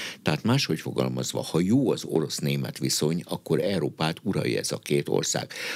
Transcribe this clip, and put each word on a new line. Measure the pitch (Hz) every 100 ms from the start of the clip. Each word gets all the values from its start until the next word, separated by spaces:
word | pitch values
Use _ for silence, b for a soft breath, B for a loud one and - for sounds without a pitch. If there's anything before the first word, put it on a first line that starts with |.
| B B
Tehát | - 73
máshogy | 107 135 - 80
fogalmazva, | - 57 64 64 62 -
ha | - -
jó | 92 123 120
az | 69
orosz-német | - - 73 - 71 71 65 -
viszony, | 67 - 78 85 -
akkor | - - 78
Európát | 87 98 73 - 80 80
uralja | - 90 65 53
ez | -
a | -
két | - 71 -
ország. | 50 - - - B B